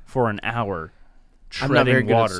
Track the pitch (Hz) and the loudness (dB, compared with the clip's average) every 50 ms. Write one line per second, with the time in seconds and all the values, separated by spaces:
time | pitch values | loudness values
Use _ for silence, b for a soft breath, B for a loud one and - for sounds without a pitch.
0 | b - - 131 120 113 104 101 - 107 113 120 113 98 95 82 80 80 - - | b -6 -2 0 0 0 -2 -4 -6 -6 -4 -4 -4 -4 -6 -8 -8 -12 -16 -20
1 | - - - - - _ _ _ - - - - - 139 139 143 135 127 127 131 | -20 -20 -20 -20 -20 _ _ _ -20 -14 -10 -6 -2 0 2 2 4 4 2 2
2 | 120 104 117 117 113 104 92 | 2 2 2 2 2 2 -2